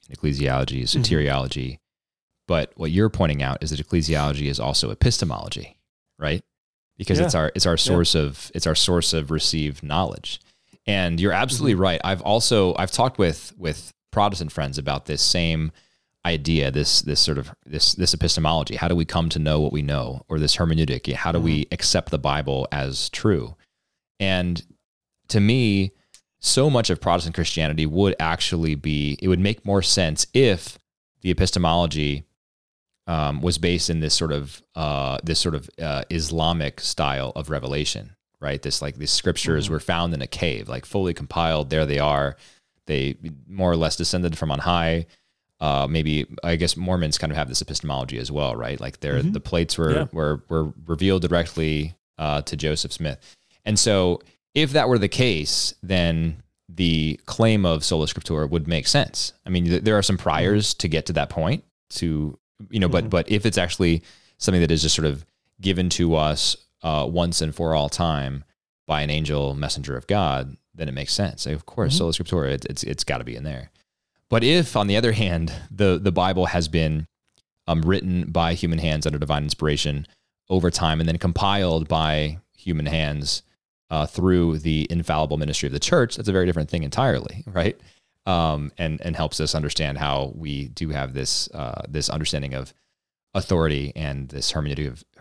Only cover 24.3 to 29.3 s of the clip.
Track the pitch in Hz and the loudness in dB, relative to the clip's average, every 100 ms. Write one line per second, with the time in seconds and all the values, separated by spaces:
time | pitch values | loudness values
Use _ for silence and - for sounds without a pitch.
24.3 | 92 87 85 - _ _ _ _ _ - | 2 0 -2 -6 _ _ _ _ _ -2
25.3 | 107 104 127 113 98 95 _ _ - _ | 2 4 4 4 2 0 _ _ -20 _
26.3 | - - 131 147 123 110 85 - 87 80 | -4 2 4 4 4 2 0 2 2 0
27.3 | 87 82 82 78 78 78 87 98 - 80 | -2 -2 0 0 2 0 4 2 2 0
28.3 | 80 - 85 80 71 78 73 73 69 95 | 0 -2 0 0 0 -2 0 -2 0 2